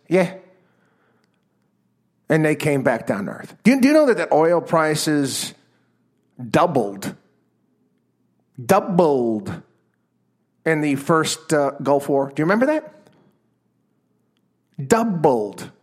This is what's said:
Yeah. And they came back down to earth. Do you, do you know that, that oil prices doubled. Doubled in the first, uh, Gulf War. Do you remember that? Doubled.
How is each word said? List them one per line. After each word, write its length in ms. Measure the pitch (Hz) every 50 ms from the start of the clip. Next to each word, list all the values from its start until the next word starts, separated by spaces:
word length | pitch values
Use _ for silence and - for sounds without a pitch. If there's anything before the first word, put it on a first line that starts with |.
| _ -
Yeah. 280 | 160 185 175 170 - - - _ _ _ _ _ _ _ _ _ _ _ _ _ _ _ _ _ _ _ _ _ _ _ _ _ _ _ _ _ _ _ _ _ _ _ _ -
And 180 | 147 160 156
they 100 | 151 151
came 280 | 147 - 156 143 139 117
back 240 | 139 120 113 - -
down 180 | 113 98 101
to 60 | -
earth. 240 | - - - - - - -
Do 80 | 220
you, 100 | 269 269
do 60 | 233 277
you 60 | 302
know 120 | 311 302
that, 120 | 262 214 160
that 140 | 165 -
oil 300 | 139 151 160 170 175 165
prices 920 | 165 - 180 165 156 156 156 156 - 160 151 147 139 127 113 - - - - _ _ _ _ _ _ _ _ _ _ _ _ _ _ _ _ -
doubled. 760 | 120 113 - 151 165 180 147 135 104 101 98 98 - - - - _ _ _ _ _ _ _ _ _ _ _ _ _ _ _ _ _ _ _ _ _ _ _ _ _ _ _ - 120
Doubled 1000 | 113 - 202 - 262 185 175 175 156 143 127 120 117 110 107 98 - 85 80 - _ _ _ _ _ _ _ _ _ _ _ _ _ _ _ _ _ _ _ _
in 160 | 160 160 151
the 140 | 151 147 139
first, 580 | 131 139 - 170 160 151 - - - - - 160
uh, 180 | 147 143 135 - -
Gulf 280 | 143 135 143 143 143 -
War. 180 | 143 139 139 139
Do 140 | - 147
you 40 | 156
remember 200 | 170 202 226 262 285
that? 260 | 311 311 302 - - - _ _ _ _ _ _ _ _ _ _ _ _ _ _ _ _ _ _ _ _ _ _ _ _ _ _ _ _ _ _ _ _ _ _ _ - 139
Doubled. 840 | 131 233 226 233 233 185 160 151 156 127 113 104 101 95 - - - - _